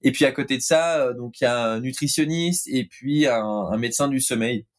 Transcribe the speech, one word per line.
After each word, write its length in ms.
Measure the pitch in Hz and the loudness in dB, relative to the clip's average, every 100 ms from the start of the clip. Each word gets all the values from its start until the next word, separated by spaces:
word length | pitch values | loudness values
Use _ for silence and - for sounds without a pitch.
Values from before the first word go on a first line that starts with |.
Et 100 | - | 2
puis 120 | - 151 | 4 0
à 60 | |
côté 240 | - 131 131 | 0 -4 -2
de 60 | |
ça, 400 | - 160 165 160 | 2 2 2 0
euh, 120 | 131 | 0
donc 280 | 120 120 - | -2 -10 -2
il 20 | |
y 40 | 123 | 0
a 260 | 120 117 | 2 0
un 60 | 113 | -2
nutritionniste 840 | 127 131 143 - 156 160 170 175 - | -4 -4 -2 0 0 0 0 -2 -2
et 140 | 131 104 | -4 -4
puis 420 | - 131 147 147 | -8 -2 2 2
un, 160 | 117 | 2
un 340 | 107 107 92 110 | 0 -2 -2 -2
médecin 300 | 117 - 143 | -2 0 0
du 140 | 135 | 0
sommeil. 440 | - 120 113 120 - | 0 0 0 -2 -6